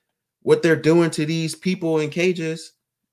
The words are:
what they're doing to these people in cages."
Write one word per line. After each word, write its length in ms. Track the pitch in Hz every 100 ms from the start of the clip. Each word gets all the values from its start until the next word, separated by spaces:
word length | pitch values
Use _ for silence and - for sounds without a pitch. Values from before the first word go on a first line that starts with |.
| _ _ _ _
what 200 | - 156
they're 140 | 165 151
doing 340 | 151 170 165
to 140 | 165 151
these 300 | 165 160 -
people 440 | 185 185 165 156
in 100 | 151
cages." 640 | 175 185 175 160 165 - _ _ _ _